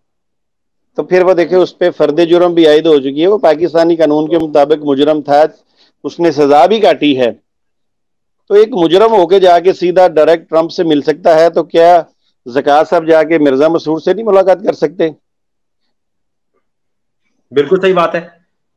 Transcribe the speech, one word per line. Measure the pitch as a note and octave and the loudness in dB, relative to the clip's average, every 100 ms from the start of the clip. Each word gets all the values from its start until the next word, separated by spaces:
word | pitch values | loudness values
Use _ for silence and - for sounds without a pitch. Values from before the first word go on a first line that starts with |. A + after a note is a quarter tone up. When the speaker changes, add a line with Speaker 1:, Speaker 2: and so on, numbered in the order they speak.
| _ _ _ _ _ _ _ _ _ - | _ _ _ _ _ _ _ _ _ -12
Speaker 1:
तो | |
फिर | D3+ F#3 | -4 0
वो | F3+ | 0
देखिए | F3 D#3 F#3 | 0 0 -2
उस | E3+ - | -2 -2
पे | F3 | -4
फर्द | - D3+ D3 | -2 -2 0
जुर्म | E3+ F3 F3 | 0 2 0
भी | E3+ D#3 | 2 2
आयद | D3+ D#3+ | 2 2
हो | D3 | 0
चुकी | C3+ C#3 | 0 -2
है, | F3+ | -2
वो | G#3 | 0
पाकिस्तानी | E3 D3+ E3+ D#3+ E3 E3 | 0 0 -2 -2 0 0
कानून | D3+ D3+ D#3 | 0 -2 -2
के | E3 | -4
मुताबिक | D#3+ D3 C#3+ D3+ | -2 0 0 0
मुजरम | D3 C#3 D3 D#3 | -2 -2 0 -2
था, | C#3+ C#3+ D#3 - _ _ _ _ | 0 0 0 -4 _ _ _ _
उसने | D3 - E3+ | -14 -4 -4
सजा | C#3+ C#3+ D3 F3+ | 0 2 2 2
भी | A3 | 2
काटी | G3 C#3+ D3 | 0 0 -2
है। | C3 A#2+ A2 _ _ _ _ _ _ _ _ _ _ - | -2 -2 -4 _ _ _ _ _ _ _ _ _ _ -2
तो | G3 | 0
एक | G#3+ | 0
मुजरम | F3+ E3 F#3 A3+ | 0 0 2 2
होके | A3 E3 G3 | 2 2 2
जाके | F#3 F3 F3+ | 4 2 0
सीधा | - F3+ F3 F3+ | -2 -2 2 2
direct | D#3 D3+ E3 - | 2 2 0 -2
Trump | D#3+ E3 | -4 -4
से | - | -4
मिल | E3+ D3 | -2 -2
सकता | C3+ D#3 F3+ | -2 -2 0
है, | D#3+ E3+ | 2 2
तो | E3+ | 0
क्या | D3+ E3+ E3+ F3 D3+ _ _ _ B2 | -2 2 4 2 0 _ _ _ -10
जकात | B2+ C#3 D3 D#3 | -6 0 0 0
साहब | F3 D#3+ | -2 0
जाके | D#3+ D#3 E3 | 0 2 0
मिर्जा | D3 C3 D#3 | 0 0 0
मसरूर | E3+ D3+ D#3+ | -2 -4 -4
से | F3+ | -4
नहीं | F#3+ | -4
मुलाकात | A3+ G3 F#3 F3+ | 0 0 2 0
कर | G#3+ | -2
सकते? | D3 D#3 F3+ E3 D3 _ _ _ _ _ _ _ _ _ _ _ _ _ _ _ _ _ _ _ _ _ _ _ | -4 -6 -4 -6 -6 _ _ _ _ _ _ _ _ _ _ _ _ _ _ _ _ _ _ _ _ _ _ _
Speaker 2:
बिल्कुल | B2+ C#3+ F#3 | -4 -2 -2
सही | F#3 | 0
बात | F3 E3 | 0 -2
है, | E3+ E3+ _ _ _ _ | -4 -10 _ _ _ _